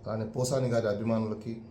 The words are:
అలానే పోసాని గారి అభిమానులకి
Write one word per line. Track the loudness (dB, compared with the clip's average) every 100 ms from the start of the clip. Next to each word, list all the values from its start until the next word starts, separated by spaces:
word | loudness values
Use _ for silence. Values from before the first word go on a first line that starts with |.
| -4
అలానే | -4
పోసాని | -2 -2 0 2 4
గారి | 2 2
అభిమానులకి | 0 2 2 2 -2 -6 -8 -12